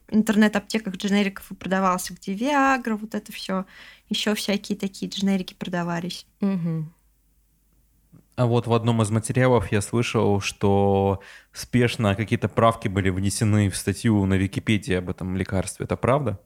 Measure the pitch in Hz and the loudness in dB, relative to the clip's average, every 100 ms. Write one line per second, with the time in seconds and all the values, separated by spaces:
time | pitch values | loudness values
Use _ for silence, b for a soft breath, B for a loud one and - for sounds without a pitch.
0 | - 214 214 208 214 208 - 226 202 185 | -2 0 2 4 4 2 -2 -6 -6 -6
1 | 202 202 196 196 - 196 180 190 190 185 | 0 0 0 -4 -14 -12 -4 0 2 0
2 | - 180 - 196 262 285 269 262 233 214 | -4 -10 -8 -4 0 2 2 2 -2 -6
3 | 214 208 214 - - 190 185 B B B | -4 -8 -10 -14 -6 -6 -6 B B B
4 | _ 208 214 208 - 202 - 202 196 - | _ -2 0 -2 -2 -4 -4 -6 -6 -6
5 | 180 - 196 196 180 - - 180 175 170 | -10 -2 0 0 -4 -10 -6 -4 -4 -4
6 | 175 - - _ 196 190 165 160 156 - | -6 -10 -16 _ -2 -2 -2 -4 -6 -12
7 | _ _ _ _ _ _ _ _ _ _ | _ _ _ _ _ _ _ _ _ _
8 | _ - _ - 123 120 117 117 110 117 | _ -20 _ -2 2 2 2 2 2 2
9 | 104 110 - 127 127 123 87 107 - 117 | 2 0 0 2 4 4 2 -2 0 -2
10 | 120 113 104 101 - - 101 98 101 98 | 0 2 2 2 -2 -2 2 4 4 4
11 | 98 98 B B B - - 120 120 - | 2 0 B B B -18 -2 0 2 2
12 | 107 98 107 117 110 - 113 - 110 95 | 0 0 -2 -2 -2 2 2 2 -2 0
13 | 95 92 98 - 110 107 101 - - 98 | 0 0 -2 0 2 4 2 0 -4 -2
14 | 120 104 98 95 98 98 - 104 - 92 | 2 2 4 2 0 -2 0 0 0 -2
15 | 90 - 90 92 90 95 - - - 95 | -2 -6 -6 -4 -2 -2 -4 -8 -6 -2
16 | 107 139 123 101 | 0 0 -2 -6